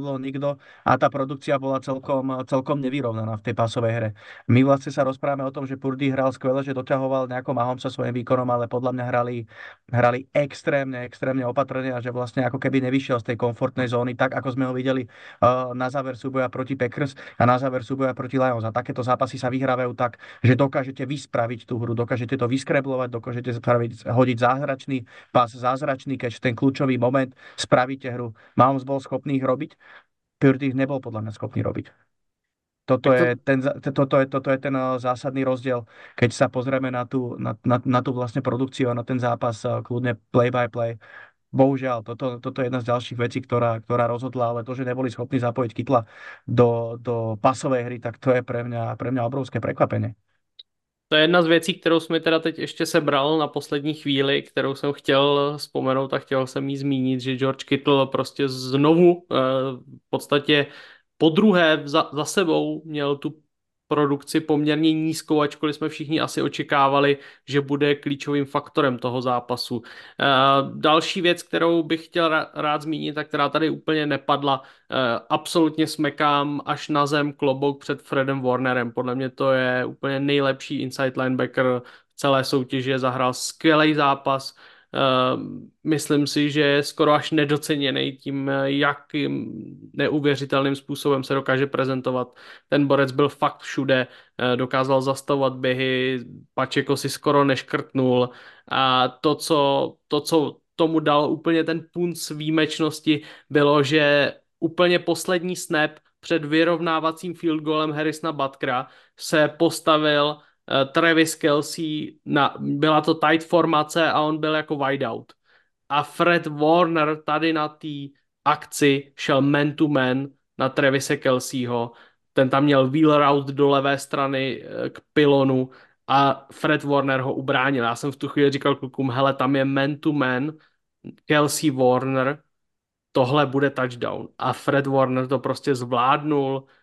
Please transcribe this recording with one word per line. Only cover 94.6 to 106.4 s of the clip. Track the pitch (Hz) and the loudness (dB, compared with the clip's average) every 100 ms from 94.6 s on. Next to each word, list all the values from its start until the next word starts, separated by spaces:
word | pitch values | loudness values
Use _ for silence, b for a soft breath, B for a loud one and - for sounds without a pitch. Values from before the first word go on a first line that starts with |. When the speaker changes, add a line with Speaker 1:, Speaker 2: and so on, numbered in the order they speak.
| 127 135 131 135 | 0 0 2 2
Speaker 2:
zastavovat | 131 135 - 143 135 | 2 -4 -2 0 0
běhy, | 131 131 127 131 127 131 131 120 - - | -2 -2 -2 0 0 -2 -4 -8 -18 -12
Pacheco | - 127 - 131 135 | -6 -2 -2 0 -2
si | - | -2
skoro | - - 143 139 | -4 2 4 4
neškrtnul | 131 - 147 143 135 127 123 123 B B B - | 2 -2 -6 -4 0 2 4 2 B B B -6
a | - 131 127 127 | 0 2 2 2
to, | - 151 147 | 0 0 0
co, | - 156 139 139 135 - _ | 0 2 2 2 -2 -6 _
to, | 147 | -4
co | 147 165 135 - _ - | 2 2 2 -4 _ 0
tomu | 160 160 | 2 2
dal | 156 147 147 | 4 4 2
úplně | 151 170 165 | 0 0 0
ten | 160 165 160 | 0 -4 -6
punc | 170 175 160 - | -4 -4 -4 -10
výjimečnosti, | 151 151 156 156 156 156 151 - 147 B B _ | -6 -2 2 0 0 -2 -2 0 0 B B _
bylo, | 143 143 147 | 4 6 6
že | 135 156 147 143 135 - _ _ | 4 4 4 4 2 -2 _ _
úplně | 165 160 175 175 | -6 2 2 4
poslední | 180 165 - 180 180 175 | 0 -2 -2 -2 -2 -8
snap | - 156 151 156 _ _ | -4 0 0 -4 _ _
před | - 165 | -4 -4